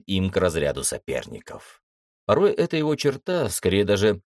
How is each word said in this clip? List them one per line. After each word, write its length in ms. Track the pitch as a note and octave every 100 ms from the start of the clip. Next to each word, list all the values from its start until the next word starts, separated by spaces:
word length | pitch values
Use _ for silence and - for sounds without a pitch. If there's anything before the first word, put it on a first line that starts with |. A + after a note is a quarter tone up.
| -
им 240 | F#2+ F#2
к 60 | F#2
разряду 460 | F2+ D#2+ C#2+ C2+
соперников. 1000 | - B1+ - C2 - A1 - - - - _ _ _ _
Порой 260 | - A2 G3+
эта 260 | - E3+ D#3+
его 200 | D3+ D3
черта, 520 | C#3+ B2+ - F3+ A2+
скорее 340 | - F#2 F#2+
даже 360 | G2+ G2+ G#2+ G2